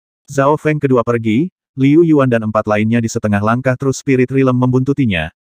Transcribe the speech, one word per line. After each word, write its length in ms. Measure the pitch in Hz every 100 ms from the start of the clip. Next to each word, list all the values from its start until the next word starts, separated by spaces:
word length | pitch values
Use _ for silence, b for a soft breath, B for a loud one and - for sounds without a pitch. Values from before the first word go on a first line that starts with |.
| _ _
Zhao 320 | - 139 139 151
Feng 240 | 156 151
kedua 240 | 135 127
pergi, 480 | 113 120 113 110 180 _ _ 135
Liu 240 | 135 156
Yuan 320 | 165 151 131
dan 160 | 117 110
empat 160 | 107
lainnya 320 | 107 104 110 120
di 160 | 113
setengah 320 | 113 110 101
langkah 320 | 107 120 131 127
True 160 | 135
Spirit 400 | - - 127 127
Realm 240 | 135 131 123
membuntutinya, 720 | 127 127 131 143 123 87 78 _